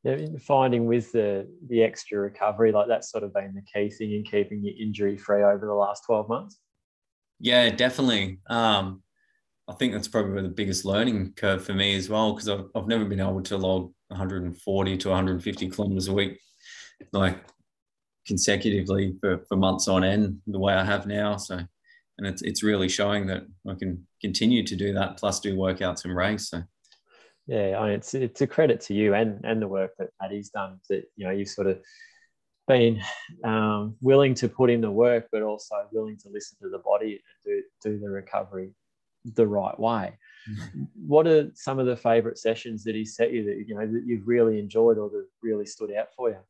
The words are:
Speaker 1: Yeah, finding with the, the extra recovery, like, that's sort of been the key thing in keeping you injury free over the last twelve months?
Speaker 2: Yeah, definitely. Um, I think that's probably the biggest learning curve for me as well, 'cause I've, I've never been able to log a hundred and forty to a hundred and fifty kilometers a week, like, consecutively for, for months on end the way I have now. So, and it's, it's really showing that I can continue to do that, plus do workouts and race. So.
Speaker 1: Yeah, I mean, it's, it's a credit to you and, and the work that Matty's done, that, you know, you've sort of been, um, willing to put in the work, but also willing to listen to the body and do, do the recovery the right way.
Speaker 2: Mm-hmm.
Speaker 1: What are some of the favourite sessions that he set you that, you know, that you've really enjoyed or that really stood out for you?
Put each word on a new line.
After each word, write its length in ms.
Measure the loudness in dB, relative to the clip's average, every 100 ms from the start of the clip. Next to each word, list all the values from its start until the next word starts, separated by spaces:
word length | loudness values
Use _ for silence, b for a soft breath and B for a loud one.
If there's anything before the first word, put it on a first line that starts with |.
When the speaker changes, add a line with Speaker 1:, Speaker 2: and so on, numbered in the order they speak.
Speaker 1:
Yeah, 140 | -2 -2 -4 -10
finding 460 | 2 4 4 2 2
with 260 | 2 2
the, 340 | 0 2 0 -6 -16 -2
the 160 | 2
extra 360 | 2 0 -8 -4
recovery, 520 | -4 -2 -2 4 4
like, 160 | 4 2
that's 240 | 0 -2
sort 140 | -8 -4
of 80 |
been 200 | -4 -6
the 80 | -14
key 280 | -8 -4 -4
thing 240 | -4 -6
in 100 | -6
keeping 400 | -2 -2 -2 -4
you 100 | -8 -6
injury 380 | -6 -2 -2 -2
free 260 | 0 4
over 220 | 4 2 0
the 80 |
last 300 | 0 0 -2 -2
twelve 240 | 0 0
months? 280 | -6 -8 -20 _ _ _ _ _ _ _ _
Speaker 2:
Yeah, 320 | 2 6 4
definitely. 680 | 4 0 4 2 2 0 -6 -4
Um, 540 | 2 4 2 0 -8 _ _ _ _ _ _ -18
I 60 |
think 180 | -2 -2
that's 160 | -2 -2
probably 340 | -2 0 -2
the 60 | -4
biggest 380 | -4 -4 -4 0
learning 480 | 0 2 0 -4 -2
curve 300 | 0 0 -2
for 80 |
me 240 | 0 2 0
as 100 | 0
well, 260 | 0 2
'cause 140 | 0 -4
I've, 200 | -4 -4
I've 140 | -6 -2
never 160 | 0
been 160 | 0 -2
able 220 | -2 -2
to 160 | -4 -2
log 340 | 0 0 -2 _ _
a 60 | -6
hundred 280 | -4 -4
and 140 | -6 -6
forty 340 | -2 0 0 -2
to 120 | 0
a 40 | 0
hundred 180 | 0
and 100 | -2
fifty 240 | -4 -6 -8
kilometers 400 | -4 -2 -2 0
a 60 |
week, 260 | 0 0 -4 B B B B B B -6
like, 320 | 2 2 0 -12 _ _ _ _ _ _ _ -4
consecutively 920 | 0 2 2 2 0 0 0 0 -2
for, 200 | -2 -2 0
for 80 | 2
months 320 | 2 2 2
on 160 | 2 4
end 340 | 2 0 -2 -6
the 120 | 0
way 160 | 2 2
I 100 | 2
have 220 | 0 -2
now. 280 | -2 -2 -4
So, 200 | -6 -10 -10 _ b b _ -8
and 80 | -6
it's, 160 | -4
it's 220 | -6 0
really 240 | 2 2 0
showing 400 | 0 0 0 -2
that 160 | -6 -8 -16 -12
I 60 |
can 340 | -6 -6 -6 -12 _
continue 420 | -6 2 4 4
to 140 | 2 -2
do 160 | -2
that, 240 | 0 -2 -2
plus 240 | -2 -2
do 160 | -2 0
workouts 480 | 0 0 -4 -4 -6
and 100 | -2
race. 340 | 0 -2 -6
So. 120 | -8 -10 _ _ b b b b b -6
Speaker 1:
Yeah, 320 | -2 0 0
I 60 | -2
mean, 80 |
it's, 200 | -2 -4
it's 280 | -4 -4 -2
a 60 | -2
credit 320 | 2 4 2
to 120 | 0
you 220 | 2 4 4
and, 280 | 2 -2
and 160 | -4 -2
the 80 | -2
work 260 | -2 -4 -6
that 120 | -12 _
Matty's 300 | -10 -10 -8
done, 280 | -10 -10 -12 _
that, 160 | -6 -6 -10
you 100 | -4
know, 60 |
you've 160 | -4 -6
sort 180 | -2 -2
of 140 | -2 b b b b b _ _ _ 2
been, 340 | 6 6 2 -6 B B -8
um, 520 | -2 2 2 0 -4 0
willing 340 | 6 8 6 2
to 120 | -2
put 220 | 2 4
in 120 | 4
the 100 | 2
work, 380 | 4 4 4 0
but 100 | -4
also 360 | -4 -6 -8 -10 -6
willing 240 | -6 -6 -10
to 120 | -14
listen 300 | -14 -14 _
to 80 | -12
the 80 | -6
body 360 | 0 0 0
and 500 | -8 _ _ -6 -6 -6 _
do, 60 | -6
do 100 | -6
the 80 | -6
recovery 600 | -8 -6 -6 -6 -10 -12 _ _ _ _ _ -6
the 140 | 2 2
right 320 | 2 -4 -2
way. 360 | -2 -2 -4 -10 B B B
Speaker 2:
Mm-hmm. 360 | -12 -12 -12 -12 -12 4
Speaker 1:
What 180 | 4 8
are 240 | 6 4 -8
some 240 | -6 0
of 80 | 0
the 80 | 0
favourite 420 | 4 4 2 -2
sessions 460 | -2 -2 -6 -8
that 100 | -6
he 100 | -4
set 300 | -6 0 0
you 100 | 2 -2
that, 220 | -6 -6
you 60 |
know, 140 | -6 -4
that 160 | -4 -2
you've 220 | -4 2
really 320 | 4 4 2
enjoyed 400 | -2 4 4 4
or 100 | 0
that 160 | -6 -10 _
really 240 | -4 -4 -4
stood 260 | -8 -6
out 220 | -6 -6 -4
for 140 | -4
you? 80 | -4